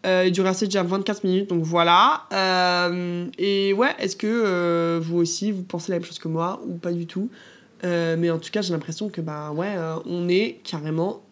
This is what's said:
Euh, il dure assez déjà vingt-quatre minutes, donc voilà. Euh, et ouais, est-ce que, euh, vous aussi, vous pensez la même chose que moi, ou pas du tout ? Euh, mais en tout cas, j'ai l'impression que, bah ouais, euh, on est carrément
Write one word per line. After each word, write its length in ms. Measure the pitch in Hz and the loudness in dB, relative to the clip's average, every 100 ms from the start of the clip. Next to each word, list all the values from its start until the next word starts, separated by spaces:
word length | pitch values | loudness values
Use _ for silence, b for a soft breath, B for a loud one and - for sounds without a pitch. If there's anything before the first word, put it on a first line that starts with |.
Euh, 200 | 190 185 185 | 2 4 4
il 60 | |
dure 140 | 180 190 | 4 2
assez 200 | 185 208 | 2 0
déjà 180 | 196 | 0
vingt-quatre 400 | 175 196 196 202 | 0 0 -2 -2
minutes, 260 | 190 185 202 | 2 2 2
donc 120 | 170 | 0
voilà. 600 | 160 170 170 175 240 311 - | 2 2 6 6 6 4 -2
Euh, 920 | 196 190 185 180 180 175 180 175 175 175 - | 0 2 4 4 4 2 0 -2 -4 -6 -2
et 340 | 196 196 196 | 0 2 2
ouais, 240 | 196 254 - | 2 2 0
est-ce 160 | 185 | -4
que, 120 | - 214 | -2 -2
euh, 720 | 233 214 180 175 170 170 170 | 2 2 2 2 2 2 0
vous 160 | 160 170 | 0 0
aussi, 320 | 170 - 208 | 0 0 -2
vous 120 | 196 | -4
pensez 280 | 180 175 170 | -6 -8 -4
la 80 | 175 | -4
même 80 | 170 | -4
chose 140 | - | -8
que 80 | 165 | -4
moi, 340 | 160 170 190 - | -2 -2 -4 -8
ou 80 | |
pas 180 | 170 175 | -6 -4
du 140 | 175 170 | -4 -4
tout ? 220 | 185 220 B B B B _ | -6 -6 B B B B _
Euh, 320 | 180 170 165 165 | -2 0 0 0
mais 140 | 170 | 0
en 80 | 165 | 0
tout 120 | - | -2
cas, 100 | 208 | -4
j'ai 100 | 180 | -2
l'impression 360 | 165 160 160 208 | -4 -4 -8 -6
que, 120 | 180 | -6
bah 300 | 160 151 151 | -8 -8 -6
ouais, 240 | 151 190 196 | -4 -4 -4
euh, 200 | 160 160 | -4 -6
on 240 | - 175 175 | -6 -4 2
est 320 | 180 220 - | 2 2 -4
carrément 600 | - 160 151 160 180 226 - | -10 -6 -2 -2 -2 -4 -14